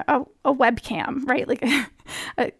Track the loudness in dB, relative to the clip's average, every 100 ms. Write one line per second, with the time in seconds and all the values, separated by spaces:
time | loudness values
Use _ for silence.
0 | 0 0 0 _ 0 4 4 2 -2 -4
1 | -4 -4 0 0 0 -2 0 0 -2 _
2 | -14 -12 -8 -2 -2 -4